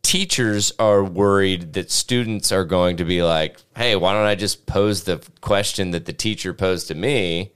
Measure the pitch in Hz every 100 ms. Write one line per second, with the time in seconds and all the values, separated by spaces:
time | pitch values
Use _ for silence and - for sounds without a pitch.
0 | - 180 190 - 117 104 104 - 110 101
1 | 95 87 101 98 95 92 85 95 85 -
2 | - 123 113 107 - 95 87 92 90 87
3 | 85 87 85 82 78 - _ - 120 101
4 | 90 104 104 101 104 - - 98 104 98
5 | - 85 - _ - 101 104 - 92 85
6 | 85 - 110 104 92 87 95 90 - 78
7 | 113 135 90 85 90